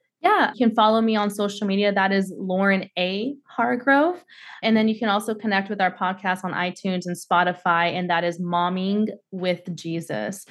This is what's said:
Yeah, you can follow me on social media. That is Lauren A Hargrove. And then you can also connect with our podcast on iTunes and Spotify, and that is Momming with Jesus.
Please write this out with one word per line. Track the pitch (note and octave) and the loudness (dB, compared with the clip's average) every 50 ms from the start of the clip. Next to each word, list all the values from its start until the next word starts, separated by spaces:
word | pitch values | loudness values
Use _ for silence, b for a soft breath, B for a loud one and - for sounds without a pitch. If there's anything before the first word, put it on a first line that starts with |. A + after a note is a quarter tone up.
| _ _ _ _ | _ _ _ _
Yeah, | - F4+ G#4+ G4 C4+ - - | 0 2 2 4 2 0 0
you | - B3 A3+ | 0 0 2
can | A3+ | 4
follow | A#3 G#3+ G#3+ A3 A3+ | 4 4 4 4 4
me | A3+ A3+ A3 | 2 2 2
on | G#3+ G#3 G#3 | 2 0 0
social | G3+ - G#3 G3+ G3+ G3+ G#3+ | -2 -2 -2 -4 -4 -4 -2
media. | G3 G3 G3 G3+ G3+ G3+ | -2 0 2 2 2 2
That | G3 F#3+ G3 | 2 2 2
is | G3 G3 F#3+ F#3+ F3 - | 2 0 0 -2 -6 -8
Lauren | G3 F#3 F#3 F#3 G3 G3 F#3+ F#3+ F#3 - _ F3+ | -6 -4 -2 2 2 2 2 2 0 -4 _ -4
A | F3+ F3+ F#3+ G3+ G#3+ C4+ C#4+ - _ - | -2 -2 -2 -4 -4 -6 -8 -10 _ -10
Hargrove. | - - A#3 A#3+ B3+ B3 B3 C4+ C#4 C#4 D4+ E4+ F4+ F4 - B B B B B B B | -4 -2 -2 0 0 0 2 2 4 4 4 2 0 -4 -10 B B B B B B B
And | - A3+ A3 | 0 2 4
then | A3 A3 A3 | 4 4 2
you | A3 G#3+ | 0 0
can | A#3+ G#3+ | 0 0
also | G3 G#3 A3 A#3 A3 | 0 0 0 -2 -6
connect | G#3+ A3 A3 G3+ F#3+ G3 G3 | -4 -2 0 0 0 0 -2
with | G#3+ G3 | -2 0
our | F#3+ F3+ F#3 | 0 0 0
podcast | - G3 F3+ F#3+ G3 - F#3+ F#3 F#3+ - | 0 -2 -4 -2 -2 -2 -2 -2 -2 -4
on | F3+ | -6
iTunes | - - F3+ F3+ F#3 - - G3 F#3 F#3 F3 | -4 -2 -4 -4 -4 -4 -4 -4 -4 -4 -4
and | F3+ F3 | -6 -8
Spotify, | E3 - - F3+ E3+ F3+ F3+ F3+ - - F#3 E3+ E3+ E3+ F3 C#3+ | -8 -2 2 2 4 4 2 0 0 0 2 2 4 2 2 0
and | F3+ F3+ F3 | -2 -2 0
that | F3 E3+ F3 | 0 0 0
is | E3+ E3+ E3 | 0 -2 -4
Momming | F3+ F3 F3 F3 F3 F3+ F#3 F#3 F#3 F#3+ G3+ G#3 G#3+ G#3+ G3+ - _ _ | -4 -2 0 0 0 0 0 -2 -2 0 0 0 0 -2 -4 -8 _ _
with | - F#3 F3+ F3+ F3 F3 - - E3+ | -10 -4 -2 -2 -2 -2 -4 -10 -12
Jesus. | D#3 - E3+ E3 E3+ D#3+ - D3+ G#2+ G#2+ G#2+ G3 G3 - B | -8 -8 -6 -6 -6 -6 -6 -6 -6 -6 -6 -8 -10 -14 B